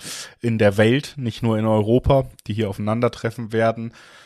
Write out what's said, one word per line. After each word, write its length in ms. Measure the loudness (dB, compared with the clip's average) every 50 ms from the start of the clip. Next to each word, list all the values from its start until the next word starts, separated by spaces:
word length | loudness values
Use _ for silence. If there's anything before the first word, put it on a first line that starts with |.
| -12 -14 -14 -14 -14 -16 -12 _
in 160 | -4 -2 0 2
der 200 | 2 4 4 4
Welt, 360 | 4 4 4 2 -2 -6 -10
nicht 280 | -8 -8 -6 -6 -4 -2
nur 160 | -2 0 0
in 80 | 0 2
Europa, 580 | 2 2 2 4 2 2 4 4 2 2 2 -2 -8 -14 -10 -8
die 80 | -6
hier 120 | -4 -4 -4
aufeinandertreffen 840 | -6 -6 -4 -4 -2 0 0 0 -2 -2 -6 -6 -6 -8 -10 -4 -2
werden, 400 | 0 2 2 0 -2 -6 -12 -12 -16 -20 -20 -20 -20 -20